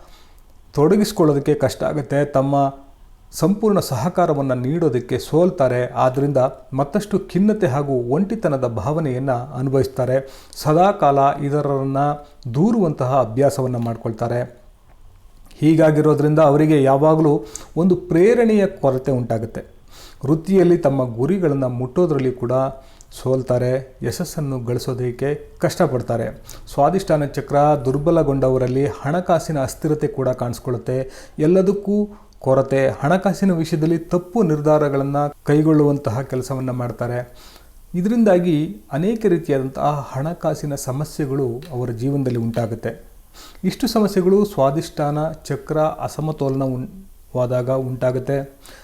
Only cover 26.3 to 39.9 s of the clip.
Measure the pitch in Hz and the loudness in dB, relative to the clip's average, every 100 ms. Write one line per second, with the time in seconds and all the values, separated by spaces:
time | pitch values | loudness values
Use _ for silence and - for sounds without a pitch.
26.3 | - - - - - 143 185 190 156 143 | -8 -16 -18 -8 0 2 2 0 0 0
27.3 | 139 135 143 147 147 127 131 151 165 151 | -6 -2 2 4 2 0 0 2 2 2
28.3 | 135 131 131 127 127 139 - 139 170 180 | 2 2 2 0 0 -2 -4 -4 -4 0
29.3 | 165 - 151 131 - 160 151 147 139 131 | 0 0 -4 -4 -4 -2 0 -2 -2 -2
30.3 | 127 120 117 - 120 - 127 131 - - | -2 -4 -6 -6 -6 -4 -4 -6 -12 -14
31.3 | - 151 185 185 202 - 208 208 - - | -2 2 4 4 0 0 -2 -2 -6 -20
32.3 | - - 135 135 135 135 - 143 185 190 | -6 0 2 2 2 0 0 0 0 0
33.3 | 180 196 170 156 165 156 165 - 180 180 | 0 0 0 0 0 0 0 -2 -4 -2
34.3 | 233 185 151 147 151 147 139 139 139 147 | 0 0 2 2 4 2 0 -2 -2 -2
35.3 | - - 147 156 151 143 143 131 110 135 | -4 0 2 4 4 4 2 -2 -6 -4
36.3 | 127 - 135 131 123 120 120 120 120 123 | -6 -6 -6 -4 -4 -6 -6 -6 -6 -8
37.3 | - - - - - - 175 185 240 214 | -14 -20 -20 -20 -20 -10 -4 0 2 4
38.3 | 180 175 151 160 202 - 139 185 226 214 | 4 4 0 0 -8 -8 -4 -2 0 0
39.3 | 170 160 139 135 135 143 | 0 0 -2 -2 -2 -2